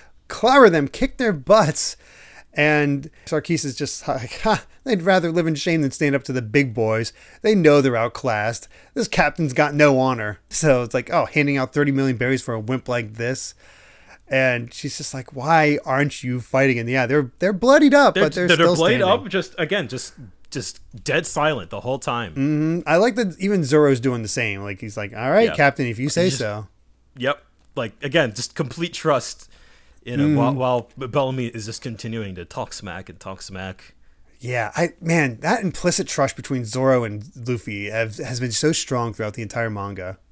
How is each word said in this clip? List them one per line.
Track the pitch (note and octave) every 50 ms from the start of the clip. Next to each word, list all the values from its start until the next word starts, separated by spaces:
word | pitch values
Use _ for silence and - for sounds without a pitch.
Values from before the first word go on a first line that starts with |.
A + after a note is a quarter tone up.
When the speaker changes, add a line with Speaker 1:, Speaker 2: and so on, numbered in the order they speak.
| - - - - _ -
Speaker 1:
clobber | - - - A#3+ C4+ C#4+ B3+ G3+
them, | E3 D#3 C#3+ C3+
kick | - - C4 C4+ - -
their | B3+ A3 F#3
butts." | C#3+ B2+ - G3+ A3 F3+ C#3+ D#3 - - - - - - - - - - - - - - _ -
And | - D3 D3+ D3+ D3 D3 C#3+ C#3+ C#3 C#3 D#3 - _ -
Sarkis | - E3 D3+ D3 - E3+ - -
is | C#3+ B2
just | - D3 B2 - - - -
like, | C3+ B2 A#2+ B2 - -
"Ha, | - A3 G#3 - - - - - _
they'd | C4 A#3 F3+
rather | D#3+ G3 F#3+ F#3 E3 E3+
live | D#3+ F3 E3 E3
in | D#3
shame | C#3 - F3+ E3 D#3+
than | D3 C3+
stand | - - D#3 C#3+ C#3
up | C3+ -
to | - C3
the | B2+
big | A#2 G#2+ G#2+ D3 C#3+ B2+ G#2+
boys. | A#2+ A2 A2 A2 A2 A#2 - - - - - - -
They | - G#3+ A3
know | G3 E3 D3+ D3 D3
they're | C3+ C3+ A#2+ A2+
outclassed. | A#2 A#2+ - - - C3 A2 G#2 G#2 A2+ A#2 - - - - - - _ _
This | C#4 B3 -
captain's | - - E3 D3 - - D#3+ C#3 B2
got | D#3+ D3 D3 D3
no | C#3+ D3+ D3 C3+ C3
honor." | C3 C3 B2+ A#2 G#2+ G#2 G2+ - _ _
So | - - D#3+ D#3 C3 B2 B2
it's | A2 -
like, | B2+ A#2+ -
oh, | - E3 A#2+
handing | - - D#3 C#3+ C#3+ C#3+ C#3
out | C3 B2+ -
thirty | D3 C#3+ C#3+
million | C3+ C3+ C3+ C3+ B2+ A2
berries | B2+ B2+ C3+ B2 -
for | - A#2
a | A2
wimp | G#2+ A2 C3 B2 - -
like | B2 B2 A2+ G#2+ G#2+
this. | A2+ A#2 B2 C3 - - - - _ - - - - - - - - - - - - _ -
And | - C3 C3 B2+ B2 A#2+ A#2 A#2+ -
she's | - - C#3+ - -
just | - - -
like, | C3 B2 - -
"Why | C3 B2 D3+ E3 D#3+ D#3 D3+ D3 - -
aren't | D3+ C3 C3+ C#3+ C#3+ - - -
you | B2+ B2 B2
fighting?" | A#2 - - C3+ C#3 C3+ B2+ A#2+
And | A#2 A#2
yeah, | B2+ C3+ B2+
they're, | A#2 C#3 D3+ C#3 B2 - -
they're | F3 G3 G#3+
bloodied | E3+ A3+ B3+ C#4 D#4 D4+ C#4 C4+
up, | C#4+ C#4 G#3+ -
Speaker 2:
They're, | F#3 G#3+
Speaker 1:
but | - -
they're | F3+ F3+ F3+
Speaker 2:
they're | F3
Speaker 1:
still | D3+ E3+ E3+ F3
Speaker 2:
bloodied | D#3 E3 F#3+ A#3+ -
Speaker 1:
standing. | - - G#3+ A#3+ C#4+
Speaker 2:
up, | G3
just, | - F#3+ D#3+ - - -
again, | E3 D3+ F#3 G#3 D3+ A2
just, | C3 B2 - - - - B2+ G#2 - - - -
just | - C3+ G#2+ - - - - - - G#2+ -
dead | - C3 D#3+ D#3 -
silent | - D#3 D3 D#3 D3+ A#2 F2 E2
the | A2+ G2+
whole | - B2 C3+ C3
time. | - - B2 A#2 A#2 F2+
Speaker 1:
Mm-hmm. | D#2 C3+ C3+ D3 D3+ D3+ D#3 D#3+ E3 F3 - D3
I | D#3 F3
like | G#3+ B3+ G#3
that | A#3+ A#3 F#3 D#3+ -
even | F#3+ G3 G#3 F#3 D#3
Zoro's | B2 D3 D3+ D3+ C#3+ C3+ A#2+
doing | A#2 C3+ B2 A#2 A2
the | G2+
same. | - C3 A#2 G#2+ G2 G2 G2+
Like, | G2+ G2+ -
he's | - G#2+ G2 A2
like, | G#2 G2 -
"All | G#2+ A#2 C3+
right, | D#3+ G#3 A#3 G#3
Speaker 2:
Yeah. | D2+
Speaker 1:
Captain, | D#3 C#3+ C#3 - - C3+
if | A#2+ A2+ A2
you | B2+ D3
say | - E3 F3
Speaker 2:
He's | F#3 C#3
just | A#2+
Speaker 1:
so." | B2 G#2 G#2 G#2+ G#2+ - _ _ _ _ _ _ _ _ _ B2+
Speaker 2:
Yep. | A#2+ C3+ D3 - _ _ _ _ _ _ _
Like, | C#3 A#2+ A2 - _
again, | C#3+ C#3 B2+ E3+ D3 A#2 G#2
just | - B2 - -
complete | - D#3+ A#2+ A#2+ E3 E3+ E3+ -
trust | - - D#3 C#3+ B2 - - - - - - - - - - _ _ _ _ _ - _
in | A#2 B2 C3
him | C#3+ D3+ D3+
Speaker 1:
Mm. | C#3 A#2 A#2+ C#3
Speaker 2:
while, | B2+ B2+ B2+ B2 A#2+ G#2+ - _
while | C3 C3 B2
Bellamy | A#2+ C#3+ C#3 C3 C3 C3 B2 A#2
is | - A2+ G#2 A2
just | A2 - -
continuing | B2+ A2+ G#2 - A#2 A2+ A2+ G#2+ G2 F#2
to | F2+ F2
talk | - - C3+ A#2+ - -
smack | - - F#2+ E2+ F#2 F#2 -
and | E2+ -
talk | - G2 F#2+ - -
smack. | - G2 F#2 F#2 F#2+ F#2 - - - - _ - - _ _ - _ _ _
Speaker 1:
Yeah, | A#2+ B2 B2+ A#2+ A2 G#2+ -
I, | - E3+ E3+ - _
man, | - E3 E3 E3 D3 C3 A#2 A2
that | - E3+ A3+ E3+
implicit | F#3+ F3 - - - F3 E3+ - F#3+ -
trust | - - C3+ C3 -
between | - - - C3+ B2+ A#2
Zoro | A2 G#2+ C3 C3 C3+ C3 B2 A#2
and | A2 G#2 G#2 G#2 - -
Luffy | B2+ A#2 B2 B2 A2+ - A#2 G#2 G2+ G2+ G2+
have, | A2 A2+ A2+ A2 G#2 -
has | D3+ G#2+ B2+ A#2
been | B2+ B2
so | A2 - - D3+
strong | D#3+ - - - C#3 B2 A#2 A#2 G#2
throughout | - A2 G#2+ G#2
the | - A2+
entire | G2 - A#2+ A#2 A2+
manga. | G#2+ G2+ G2 G2+ G2 F#2+ F2+ F#2 G2 - _ _